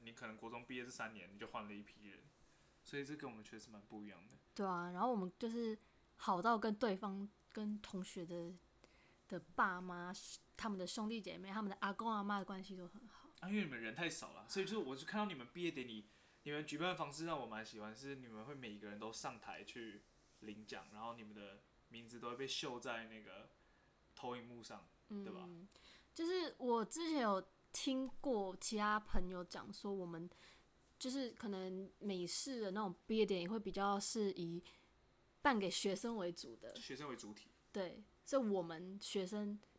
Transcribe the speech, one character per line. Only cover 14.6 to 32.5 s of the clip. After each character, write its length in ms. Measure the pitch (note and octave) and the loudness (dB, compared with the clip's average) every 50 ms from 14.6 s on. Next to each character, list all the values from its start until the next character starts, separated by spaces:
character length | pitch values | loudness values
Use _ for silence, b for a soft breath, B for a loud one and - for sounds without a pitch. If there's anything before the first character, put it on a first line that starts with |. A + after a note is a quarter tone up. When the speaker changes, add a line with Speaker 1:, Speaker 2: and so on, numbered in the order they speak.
Speaker 1:
以 40 | F#3+ | 2
就 60 | E3+ | 2
是 60 | G#3+ A3 | 2 0
我 180 | E3+ C3 C3+ | 0 0 -2
就 100 | C3+ D#3 | -4 -4
看 140 | - - G#3+ | 0 2 2
到 60 | G#3 | 2
你 80 | G3+ F3 | 2 0
们 120 | C3+ B2 B2 | -4 -8 -8
毕 100 | - F3 | -4 -2
业 80 | F3 E3+ | 0 0
典 160 | D#3+ C3+ B2 | 0 0 -2
礼， 200 | A#2+ A2 G#2+ G#2 b b b b b b b b | -4 -6 -8 -10 b b b b b b b b
你 80 | D3 | -4
们 140 | D3 D3+ D3+ | -2 -2 -2
举 120 | D3+ D3 D3 | -2 0 2
办 100 | E3 F3+ | 2 2
的 80 | F3+ | 2
方 160 | E3+ D#3+ C#3 | 2 0 -2
式 140 | C#3+ D3 E3 | -2 -2 -2
让 120 | E3+ E3 C#3+ | 0 0 0
我 80 | B2 | -2
蛮 200 | A2 A2 G#2+ A2 | -2 -4 -6 -6
喜 160 | A2 - A2 | -6 -8 -8
欢， 120 | G#2 G#2+ A2 | -8 -8 -8
是 220 | A#2 C3+ C#3 C#3 | -8 -6 -6 -6
你 120 | C3 B2+ A#2 | -6 -8 -10
们 180 | A2 G#2+ G#2+ | -10 -10 -8
会 100 | A#2+ D3 | -8 -8
每 140 | C#3 B2+ A2+ | -8 -8 -8
一 100 | G#2 G#2 | -8 -8
个 80 | G#2 G#2 | -8 -8
人 100 | G#2 G#2 | -6 -6
都 140 | A2+ A2 | -6 -4
上 260 | A2 - - C#3+ A#2+ A2 | -4 -4 -4 -4 -6 -6
台 240 | - G#2+ F#2 E2+ G2+ | -8 -10 -10 -8 -8
去 380 | - - A#2+ A#2 A2 G2+ G2+ - - - - - - - - | -10 -8 -8 -8 -8 -10 -12 -16 -20 -20 -20 -20 -20 -20 -14
领 260 | - G#2+ G#2 G#2+ G#2+ | -10 -10 -10 -10 -10
奖， 220 | - - G#2 - - G#2+ | -8 -8 -8 -10 -10 -10
然 80 | G#2+ | -8
后 140 | A2 A#2 A#2 | -6 -6 -6
你 80 | A#2+ A2 | -8 -10
们 100 | G#2+ G#2+ | -12 -12
的 280 | G#2+ G2+ G2 G2 G#2 - _ _ _ - - | -12 -12 -12 -14 -16 -20 _ _ _ -20 -16
名 180 | A#2 A#2 A#2 A2+ | -14 -12 -12 -10
字 120 | A#2+ A#2 | -10 -6
都 100 | A2+ A#2+ | -4 -4
会 60 | A#2+ | -2
被 120 | B2 C3+ C3 | -2 -2 -2
秀 320 | - - - C#3+ B2 A#2+ | -2 -2 -2 -2 -4 -4
在 260 | A2+ C3 A#2+ A2+ A2+ | -4 -4 -4 -4 -4
那 180 | A2 A2 A2 G#2 | -8 -12 -14 -14
个 260 | G2 F#2 G2 - - - - b b b b b b b b _ - - | -14 -14 -14 -14 -16 -20 -20 b b b b b b b b _ -20 -14
投 200 | - - B2+ B2 | -6 -4 -4 -2
影 100 | B2 A#2 | -4 -4
幕 180 | A#2+ B2 A#2 A2 | -8 -10 -12 -10
上， 240 | - A2+ G#2 F2 - - - - - | -10 -10 -12 -12 -16 -20 -20 -12 -8
对 220 | G#3+ G3+ G3 G#3+ | -6 -6 -4 -6
吧？ 100 | G3 F#3 F3+ | -6 -6 -8
Speaker 2:
嗯， 240 | F3+ F3 E3+ F3+ G3 B B B B B B B B B | -10 -10 -12 -14 -16 B B B B B B B B B
就 120 | - E4 | -2 0
是 300 | E4 F#4 F#4 E4+ C#4 - - | 2 2 2 2 0 -2 0
我 260 | B3+ B3 A#3 A#3 A3 | 4 4 6 6 4
之 260 | - - D#4+ E4+ D#4+ | 4 2 2 2 4
前 120 | D#4+ D4 | 4 6
有 220 | A#3+ A3 G3+ F#3+ F#3 - - - - - | 6 6 6 4 2 -2 -10 -20 -6 -2
听 360 | - - - C#4 C4 C4 C4 B3+ - - | 0 2 4 4 4 4 2 0 -2 -2
过 360 | - C#4+ B3+ G#3 G3 F#3+ F#3 F#3 | 2 2 4 4 4 2 0 -2
其 180 | - - G#3+ G#3+ | 0 0 2 4
他 220 | G#3 G#3 G#3+ G#3+ | 6 6 6 4
朋 300 | G#3 - - - F3+ F3+ | 4 6 8 8 8 8
友 140 | F#3 F3+ F3+ | 6 -2 -4
讲 280 | F3 - F#3 - - G3+ | -4 -6 -8 -8 -8 -8
说， 180 | - - G3+ | -4 -2 -2
我 140 | G3+ G3 F3+ | 0 0 -2
们 240 | E3+ E3+ E3 E3+ F3+ B B B B B B B B - - - - - - | -2 -4 -4 -6 -8 B B B B B B B B -20 -20 -20 -18 -10 -6
就 120 | - C4 | -4 -2
是 220 | B3 C#4 C4+ A#3 | 0 0 0 -2
可 180 | A3+ - - A3 | -2 -4 -4 -2
能 420 | G3+ F#3 F#3 F#3 F#3 F#3 G3 F#3+ - - | -2 0 -2 -2 -2 -4 -4 -6 -8 -4
美 260 | - G#3 G3 F3+ F3 | -2 0 0 2 0
式 360 | E3+ - - - C#4 | 0 0 0 0 0